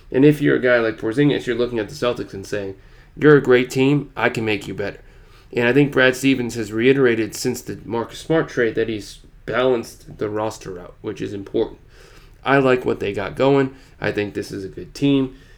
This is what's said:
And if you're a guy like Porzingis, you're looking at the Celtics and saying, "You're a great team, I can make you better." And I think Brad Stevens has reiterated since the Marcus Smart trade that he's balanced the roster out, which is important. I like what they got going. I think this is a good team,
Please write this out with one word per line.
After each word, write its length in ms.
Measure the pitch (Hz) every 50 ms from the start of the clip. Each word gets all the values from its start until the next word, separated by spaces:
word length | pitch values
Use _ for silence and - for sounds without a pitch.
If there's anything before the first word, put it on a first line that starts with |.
| - -
And 120 | - 127 139
if 180 | 151 147 147
you're 140 | 143 143 135
a 40 | 123
guy 200 | 120 127 123 117
like 180 | 113 113 110 -
Porzingis, 480 | 113 113 110 139 147 143 120 107 -
you're 100 | 123 117
looking 220 | 117 123 120 120 113
at 100 | 104 95
the 60 | -
Celtics 400 | - 131 123 117 - 104 - -
and 120 | 98 92
saying, 280 | - 110 104 98 98 95 - - - - - - - -
"You're 200 | - 139 151 147
a 60 | 139
great 280 | - 127 123 127 127 127
team, 400 | - 131 131 139 147 143 - - -
I 120 | 110 113 123
can 160 | - 117 110
make 240 | 110 107 98 - 101
you 60 | 95
better." 260 | 98 101 92 - - - - - - - - - - - - -
And 120 | 123 120 120
I 40 |
think 200 | 123 143 147 147
Brad 240 | 143 135 127 127 127
Stevens 400 | - 135 135 135 120 120 113 113
has 160 | 120 107 98
reiterated 600 | 107 110 117 131 135 139 131 120 113 113 110 98 -
since 260 | - - 127 117 120
the 160 | - - 101 - 73
Marcus 340 | 73 110 117 110 - - -
Smart 300 | - - 160 165 156 -
trade 260 | - 131 120 113 113
that 140 | 113 113 117
he's 320 | 110 104 98 - - - - - - - -
balanced 720 | - 110 120 127 131 127 117 113 - - - - - 85 -
the 100 | 110 104
roster 520 | 104 107 107 107 - - - 98 92 87
out, 140 | 87 - - -
which 220 | - 107 101 -
is 100 | - 101
important. 460 | 104 101 98 - - 117 104 - - - - - - - - - - - - - - - -
I 140 | 123 139 139
like 260 | 131 131 127 127 -
what 140 | 117 113 -
they 140 | 95 101
got 240 | 101 104 95 92 -
going. 400 | - 131 139 139 139 135 135 - - - - - -
I 100 | 98 104
think 240 | - 101 104 101 98
this 160 | 101 98 -
is 140 | 101 98 95
a 40 | 90
good 260 | - 92 90 - -
team, 420 | - 143 143 139 135 131 131 - - - - -